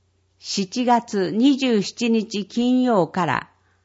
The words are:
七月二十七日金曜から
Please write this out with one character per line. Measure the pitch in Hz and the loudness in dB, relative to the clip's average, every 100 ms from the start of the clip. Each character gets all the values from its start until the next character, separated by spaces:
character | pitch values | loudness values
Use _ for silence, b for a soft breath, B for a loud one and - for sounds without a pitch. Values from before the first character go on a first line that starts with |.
| _ _ _ _ - | _ _ _ _ -8
七 | - 190 247 240 | -6 -6 -2 0
月 | 240 233 202 180 | 0 0 -4 -2
二 | 208 269 262 | 2 2 2
十 | 262 214 | 2 0
七 | - - 233 | 0 -2 0
日 | 226 202 202 196 | 0 -2 -6 -6
金 | 233 247 254 | -2 0 2
曜 | 254 208 160 | 2 2 0
か | 185 160 | -2 -2
ら | - - _ _ _ | -2 -6 _ _ _